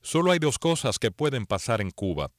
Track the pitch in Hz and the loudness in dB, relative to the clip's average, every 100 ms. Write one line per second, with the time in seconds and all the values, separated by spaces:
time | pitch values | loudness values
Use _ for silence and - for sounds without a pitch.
0 | - 160 180 180 156 - 165 165 131 - | -2 2 4 4 2 0 0 0 0 0
1 | 113 - 147 131 104 98 - 110 98 - | -2 0 -2 -2 -2 -4 0 0 -2 -4
2 | 98 76 71 | -4 -2 -4